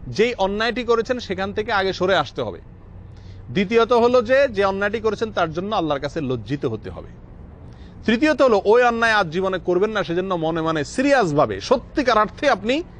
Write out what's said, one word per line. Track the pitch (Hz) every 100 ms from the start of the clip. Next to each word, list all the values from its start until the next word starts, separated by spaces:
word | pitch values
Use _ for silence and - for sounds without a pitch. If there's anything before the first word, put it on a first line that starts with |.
| -
যেই | 123 233
অন্যায়টি | 226 190 202 226 233
করেছেন | 233 226 220 247
সেখান | - 185 196
থেকে | 202 214
আগে | 208 190
সরে | - 185 180
আসতে | 139 -
হবে। | 110 85 - - - - - - - - -
দ্বিতীয়ত | 127 196 226 226
হলো | 240 240 247
যে, | 220 262 277
যে | 196 196
অন্যায়টি | 196 202 220
করেছেন | 214 202 220
তার | 208 165
জন্য | 156 196 214
আল্লাহর | 160 139
কাছে | 139 170
লজ্জিত | 135 123 104 143 135
হতে | 110 90
হবে। | 80 82 - - - - - - - - - -
তৃতীয়ত | 226 311 294
হলো | 269 202 202
ওই | 233
অন্যায় | 247 233 233
আর | 214 180
জীবনে | 165 190 185
করবেন | 165 180 214
না, | 214
সেজন্য | 170 170 190 175
মনে | 160 165
মনে | 160 160 139
সিরিয়াসভাবে, | - 277 277 190 147 123 98
সত্যিকার | - 247 - - 247 214
অর্থে | 214 - 294
আপনি | 214 208 277 - -